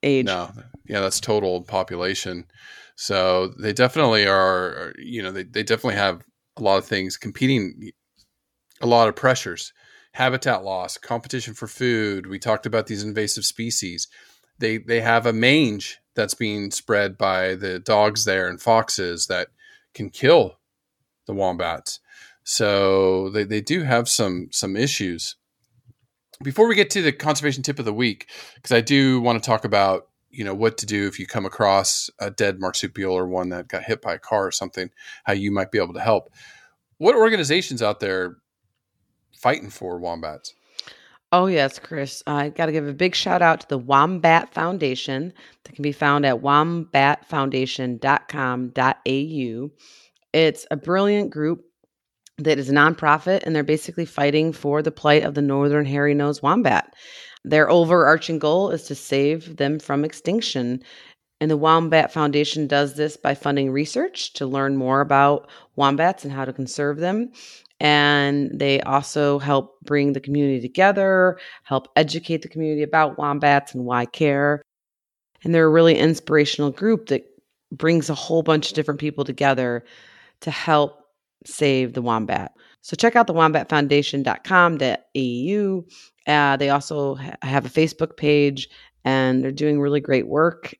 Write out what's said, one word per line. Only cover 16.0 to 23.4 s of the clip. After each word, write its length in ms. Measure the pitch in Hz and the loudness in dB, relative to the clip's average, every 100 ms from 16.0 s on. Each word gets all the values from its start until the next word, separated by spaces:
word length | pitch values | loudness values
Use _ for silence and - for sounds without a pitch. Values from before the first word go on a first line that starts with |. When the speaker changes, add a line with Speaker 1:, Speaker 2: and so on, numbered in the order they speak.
| _ - | _ -4
Speaker 2:
that's 180 | 104 | -4
being 380 | - 113 104 101 | -2 -6 -4 -6
spread 460 | - - 104 101 95 | -10 -2 0 0 -2
by 380 | 98 92 92 95 | -2 0 -2 -4
the 220 | 98 90 | -6 -8
dogs 460 | 95 107 104 107 | 0 2 4 2
there 240 | - 95 90 | -2 0 -2
and 140 | 90 | -4
foxes 680 | - 113 110 - 90 85 - | 2 2 2 -4 -6 -6 -4
that 220 | 90 90 _ _ _ _ | -4 -6 _ _ _ _
can 160 | - 101 | -14 -14
kill 500 | - 135 170 101 - _ _ _ _ _ _ - | -2 4 6 4 -4 _ _ _ _ _ _ -10
the 80 | |
wombats. 680 | 101 95 87 87 82 - - _ - - _ | -4 -4 -2 -6 -6 -10 -14 _ -20 -20 _
So 840 | - - 107 101 98 95 95 92 95 | -8 -2 0 2 4 4 4 2 -2
they, 160 | 104 | -4